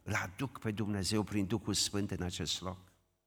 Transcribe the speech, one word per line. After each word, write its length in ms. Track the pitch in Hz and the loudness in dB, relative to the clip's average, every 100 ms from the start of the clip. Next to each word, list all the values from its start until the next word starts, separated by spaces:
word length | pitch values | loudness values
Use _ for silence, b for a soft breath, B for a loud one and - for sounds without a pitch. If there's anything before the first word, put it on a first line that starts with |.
l-aduc 560 | - 101 101 90 139 - | -4 -2 -2 -4 -6 -4
pe 120 | 110 | -2
Dumnezeu 520 | 104 104 104 87 107 | 0 0 0 2 2
prin 240 | 98 104 92 | 2 2 2
Duhul 280 | 110 - | 0 2
Sfânt 360 | 98 - 101 101 | 2 2 2 0
în 120 | 92 | 0
acest 380 | 87 90 80 - | -2 -2 -2 -2
loc. 180 | 90 90 92 _ _ _ | -2 -8 -10 _ _ _